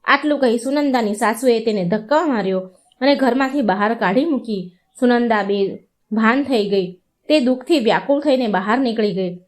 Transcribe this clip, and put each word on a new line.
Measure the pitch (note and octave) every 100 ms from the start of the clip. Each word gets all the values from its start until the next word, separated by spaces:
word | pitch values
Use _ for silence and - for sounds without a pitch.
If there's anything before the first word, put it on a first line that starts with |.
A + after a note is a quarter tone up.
આટલું | - C#4 D4+ C#4+
કહી | C4 A#3+
સુનંદાની | B3 C#4+ D4 B3+ G#3
સાસુએ | G#3+ G#3+ A3+ C4 A3+
તેને | A3+ G#3
ધક્કા | F3 G#3+ G#3+ D4+ E4+
માર્યો | A#3 F#3+ F#3+ F#3 _ _ _
અને | C4 C#4
ઘરમાંથી | C4 B3 C4 C#4+
બહાર | G#3+ F#3+ G3+
કાઢી | A3 F#3+ G#3
મૂકી. | E4 C4 A3+ G3+ F3 _ _ -
સુનંદા | B3 A#3+ A#3+ A3
બેભાન | G3 G3+ G3 - _ _ _ G#3+ A3 C4
થઈ | C4+ B3 G3+
ગઈ. | G3 F3+ - _ _ -
તે | D4+
દુઃખથી | B3 B3+ - E4
વ્યાકુળ | A3 E3 - C#4+
થઈને | D4 C4 A#3
બહાર | F#3 G3 A#3+
નીકળી | B3+ A3+ G#3
ગઈ. | F#3 F#3 F3